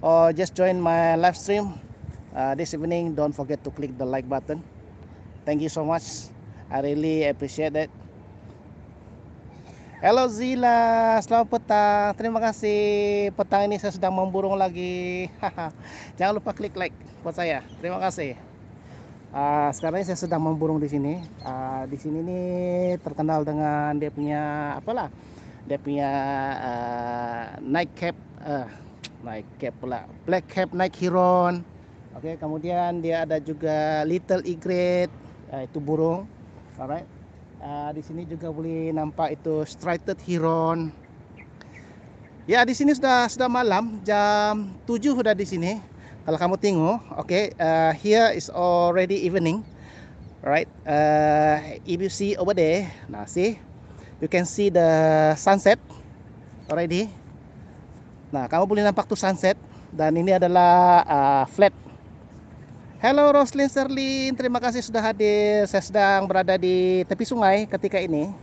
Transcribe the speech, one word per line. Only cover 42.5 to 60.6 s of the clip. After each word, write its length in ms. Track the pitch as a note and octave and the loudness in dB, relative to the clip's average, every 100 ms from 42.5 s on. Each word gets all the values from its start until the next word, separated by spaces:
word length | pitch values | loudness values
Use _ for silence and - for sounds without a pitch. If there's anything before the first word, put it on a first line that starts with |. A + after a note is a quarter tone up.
Ya, 140 | A3+ A#3+ | 4 4
di 60 | |
sini 220 | B3+ C#4+ C#4 | 4 2 4
sudah, 300 | C4 B3 A#3+ | 4 4 2
sudah 160 | A#3+ B3+ | 0 0
malam, 560 | B3 A#3+ F#3+ A#3 G#3+ | 2 2 0 0 -6
jam 720 | F#3+ G#3 G#3 G#3 G#3 G#3+ G3 F#3 - | 0 2 4 2 2 -2 -6 -12 -6
tujuh 240 | A#3 B3+ | -2 0
sudah 240 | B3+ A3 G3+ | 0 0 0
di 80 | G3+ | -2
sini. 320 | F#3 E3+ G#3+ - - - - | -2 -4 -4 -10 -20 -20 -12
Kalau 120 | - D#3 | -4 0
kamu 160 | F3 F#3+ | 0 2
tengok, 420 | G#3 F3+ D#3+ A3+ - - | 2 2 2 0 -6 -12
oke, 320 | - F3+ G#3 - | -2 0 0 0
ah, 320 | D#3+ D#3+ D#3+ | 2 4 2
here 400 | D#3 G#3 G#3+ A3+ | 2 2 4 4
is 160 | F3+ - | 2 -6
already 720 | - F3 F3 F3 F3 F#3 G3 F3 | -2 2 4 2 2 0 0 0
evening. 320 | F#3 E3 F#3+ G#3+ - - - - - - - | 0 0 -2 -6 -18 -20 -20 -20 -20 -20 -10
Right, 280 | - D3 - - - | 0 0 -2 -10 -2
ah, 720 | D3 D3+ D3+ D3+ D3+ D3+ D3+ D3+ - | 2 4 4 4 4 4 2 -2 -14
if 160 | - E3+ | -6 -4
you 80 | F#3+ | -4
see 240 | - G3+ G3+ | -4 -4 -2
over 160 | F#3 G3 | 0 2
there, 320 | D#3+ F3 F#3 - - | 2 2 -2 -10 -16
nah, 160 | G#2 G#2 | -14 -8
see, 320 | E3+ G3 A3 - - - - - - | -2 -2 -2 -14 -20 -20 -20 -20 -10
you 40 | D#3+ | -2
can 200 | F3+ F3 | 0 -2
see 240 | - G3+ | 0 2
the 160 | F3 E3 D#3+ D#3+ D#3 D#3 D#3 | 4 6 6 6 6 4 4
sunset 400 | - G3 G3 A#3 - - - - - - - - - | 4 4 6 4 0 -20 -20 -20 -20 -20 -20 -20 -6
already. 400 | D#3 E3+ F3 G#3+ F#3+ - - - - - - - - - - - | -2 0 -2 -4 -8 -20 -20 -20 -20 -20 -20 -20 -20 -20 -20 -8
Nah, 160 | C#3+ B2 | -6 -2
kamu 160 | E3 | 0
boleh 200 | F#3+ G#3 G#3 | 2 2 2
nampak 160 | G3+ | 2
tuh 160 | G3 G#3+ | -2 -2
sunset. 400 | F#3+ F3+ F#3 G#3 - - - | -2 2 0 0 -6 -20 -16
Dan 240 | D#3+ D#3 E3 | -2 0 2
ini 160 | F3+ | 4
adalah, 720 | F#3 F3+ F3+ | 4 4 6